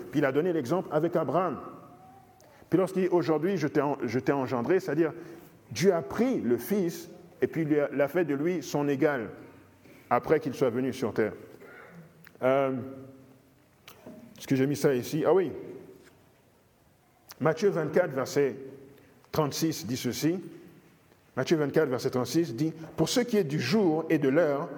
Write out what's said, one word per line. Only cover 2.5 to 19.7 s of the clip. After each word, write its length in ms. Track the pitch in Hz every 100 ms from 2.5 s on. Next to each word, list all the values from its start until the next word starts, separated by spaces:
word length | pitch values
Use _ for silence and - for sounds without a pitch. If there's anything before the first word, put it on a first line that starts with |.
| - -
Puis 80 | 165
lorsqu'il 260 | 185 180
dit, « 60 | 180
Aujourd'hui, 460 | 175 147 151 170 185
je 100 | 147
t'ai 120 | 156
en-, 180 | 143 -
je 160 | 120 127
t'ai 140 | 135
engendré », 460 | 139 127 127 117 180
c'est-à-dire 320 | 156 151 160 - - - - - -
Dieu 220 | 113 190
a 80 | 170
pris 400 | - - 254 180
le 160 | 107 117
Fils 520 | - 208 170 165 - - - -
et 60 | 123
puis 160 | 160
lui 160 | 151 151
a, 80 | 143
l'a 160 | 131 143
fait 160 | 175 156
de 80 |
lui 280 | 139 160 180
son 280 | 127 151 143
égal 400 | 135 151 135 98 - - - - - - - -
après 320 | 120 - 156
qu'il 120 | 143
soit 160 | 117 131
venu 220 | 117 131
sur 220 | 113 110
terre. 180 | 107 104 - - - - - - - - - - -
Euh, 300 | 127 135 135 131 110 - - - - - _ _ _ _ - - - - - -
est-ce 100 | -
que 80 | 135
j'ai 120 | 135
mis 80 | 139
ça 180 | 156
ici ? 300 | 127 113 151 147
Ah 80 |
oui. 180 | 185 156 - - - - - - _ _ _ _ _ _ _ _ _ _ _ - -
Matthieu 300 | 147 160 202
vingt-quatre, 420 | 165 160 175 175
verset 440 | 131 123 143 139 104 - - - - - _ _
trente-six 540 | - 147 - 160